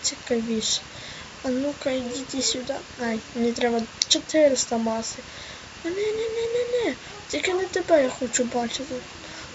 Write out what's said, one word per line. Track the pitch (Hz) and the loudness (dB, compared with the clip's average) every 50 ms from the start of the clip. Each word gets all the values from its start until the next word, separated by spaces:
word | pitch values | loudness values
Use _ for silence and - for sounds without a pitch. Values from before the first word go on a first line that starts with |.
цікавіша. | - - - - - - 247 233 226 233 226 220 214 - - - - - - - - - - - - - - - - | -4 -4 -4 -4 -2 0 0 0 2 2 0 0 2 0 0 -2 -2 -6 -14 -14 -12 -12 -12 -12 -12 -14 -12 -6 -2
А | 269 | 0
ну-ка, | 247 254 269 285 285 - - 285 | 0 2 2 0 -2 -2 -2 0
йдіть | 262 262 247 240 247 285 262 - - 269 240 | 0 0 0 -2 -4 -4 -6 -4 -2 0 0
сюди. | - - 254 247 - 269 294 359 - - - 247 | 0 0 0 -2 -4 -4 -6 -6 -10 -8 -4 -2
Ай, | 233 226 220 - - - | -2 -2 -2 -4 -6 -2
мені | 247 233 240 | 0 2 2
треба | 233 294 247 240 233 233 226 226 - - - - | 2 4 2 2 4 2 0 -2 0 -2 0 2
чотириста | - 311 294 - - 311 302 285 262 240 - - 240 226 | 2 0 0 2 6 8 8 8 8 6 0 0 0 0
маси. | 226 226 226 226 226 - - - - - - - - - - - - - - - - | 2 0 0 -2 -4 -6 -8 -10 -12 -12 -12 -12 -12 -12 -14 -14 -14 -14 -14 -6 -4
Не, | 339 | -2
не, | 349 392 415 427 | 0 0 0 0
не, | 427 440 453 453 440 466 466 466 466 | 2 0 0 -2 0 0 0 2 2
не, | 480 494 480 480 494 466 | 2 2 2 2 2 2
не. | 339 254 - - - - - - - | 2 0 -2 -6 -14 -14 -14 -10 -4
Тільки | - - - - 359 | -4 -2 0 2 2
не | 370 381 | 2 0
тебе | 359 - 381 349 - 339 302 269 | 2 0 0 4 6 6 8 6
я | 254 | 6
хочу | - - 262 233 - - 247 | 2 -2 -4 0 2 2 2
бачити. | 233 240 247 240 233 - - 262 - 254 247 - - - - - - - - - - - | 2 2 0 0 0 -2 -4 -6 -6 -6 -8 -8 -10 -14 -14 -14 -12 -12 -12 -12 -10 -6